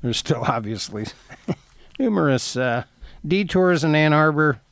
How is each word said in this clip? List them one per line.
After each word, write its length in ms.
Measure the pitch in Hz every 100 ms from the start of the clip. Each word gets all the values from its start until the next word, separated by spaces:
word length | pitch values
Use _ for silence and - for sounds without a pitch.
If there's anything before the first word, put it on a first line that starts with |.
There's 160 | 123 113
still 260 | - 135
<laughs> 40 | 117
obviously 560 | 117 107 107 - 104 107 - - - - - _ - - -
numerous, 580 | 262 202 151 131 - 123
uh, 280 | 127 120 - _ - - 151
detours 560 | 185 196 185 185 170
in 100 | 156
Ann 200 | 151 156
Arbor. 440 | 151 156 147 151 127 _